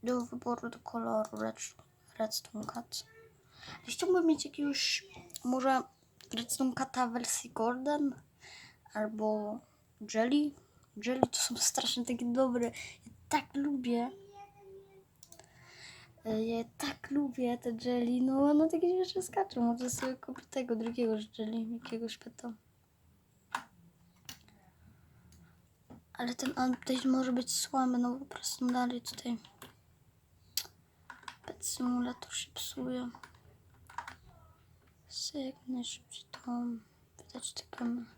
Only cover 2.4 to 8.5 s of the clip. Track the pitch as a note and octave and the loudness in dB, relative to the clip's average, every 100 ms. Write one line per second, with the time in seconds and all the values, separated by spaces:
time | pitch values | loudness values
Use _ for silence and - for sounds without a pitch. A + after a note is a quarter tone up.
2.4 | - G#3+ G#3+ - A#3+ - A4 A4+ - - | -8 -10 -8 -8 -8 -10 -12 -20 -20 -20
3.4 | _ - - - - - F4 F#4 E4 D#4 | _ -20 -16 -16 -10 -4 4 6 6 4
4.4 | C#4+ - C#4+ C#4 - - - - - - | 2 -2 -2 0 0 0 -4 -20 -16 -8
5.4 | B3 B3+ C4 C4 C4 _ _ _ - A3+ | -2 0 4 2 0 _ _ _ -8 -6
6.4 | A#3+ - C4 B3 C4+ - B3 A#3 A#3+ - | -4 2 2 2 -2 2 2 2 -2 -2
7.4 | - - A3+ B3 C4 D4 C#4+ B3 - _ | -4 0 0 2 2 2 2 0 -12 _
8.4 | - | -20